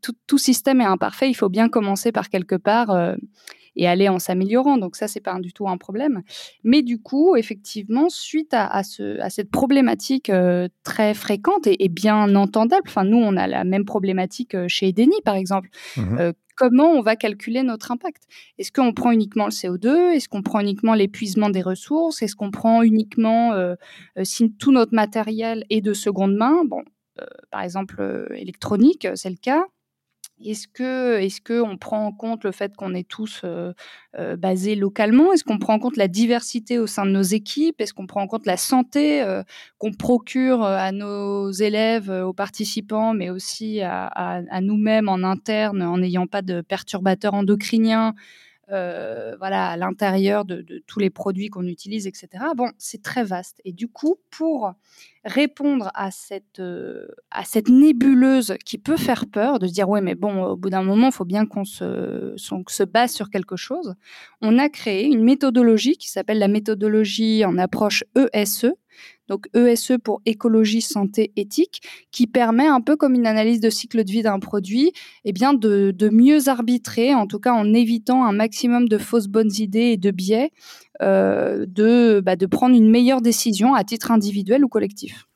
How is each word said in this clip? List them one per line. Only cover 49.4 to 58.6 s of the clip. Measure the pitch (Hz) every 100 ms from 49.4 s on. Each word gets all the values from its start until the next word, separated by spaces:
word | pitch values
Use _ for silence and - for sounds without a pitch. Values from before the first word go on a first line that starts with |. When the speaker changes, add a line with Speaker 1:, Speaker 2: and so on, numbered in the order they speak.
| 190 190 185
Speaker 1:
à | 170
l'intérieur | 185 190 202 190 196 208
de, | 202 175
de | 170 175 _
tous | 214
les | 196
produits | 196 202 185 208
qu'on | 196 180
utilise, | 170 - 214 196
et |
cetera ? | 190 180 185 285
Bon, | 277 247 -
c'est | - 214
très | - 254
vaste. | 214 180 180 _ 190
Et |
du | 175 226
coup, | - 302 392 _
pour | - 320 294 208 185 _ _ - _
répondre | 214 240 294 - 285 277 196
à | - 196
cette, | - - 196 196 -
euh, | 180 175 - - 50 - _
à | -
cette | 180 220 214
nébuleuse | 254 302 247 269 254 262 262 214 190